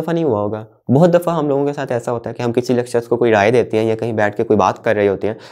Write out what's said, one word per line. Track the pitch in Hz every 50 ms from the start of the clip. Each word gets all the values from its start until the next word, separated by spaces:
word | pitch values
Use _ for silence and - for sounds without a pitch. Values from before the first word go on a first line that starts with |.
दफ़ा | 160 170 170
नहीं | 170 165
हुआ | 147 113 104
होगा, | 104 104 107 107 110 - _ _ _ -
बहुत | 120 135 175 180
दफ़ा | 170 175 175 170 170
हम | 165 143 151
लोगों | 139 139 143
के | 143 143
साथ | 147 139 131
ऐसा | 127 117 - -
होता | 123 117 117 117
है | 117
कि | - 123
हम | 120
किसी | 117 123 123 - 127 120 120
शख्स | 120 - 117 117 -
को | - 120
कोई | 120 120
राय | 110 104 98 107
देते | 120 123 107 - - 110
हैं | 110
या | 113 110
कहीं | 110 110 117 113
बैठ | 107 107 104 104
के | - 113
कोई | 113 113 101
बात | 95 95 - - -
कर | 120 110
रहे | 104 101 101
होते | 98 92 - 98
हैं | 110 110 - -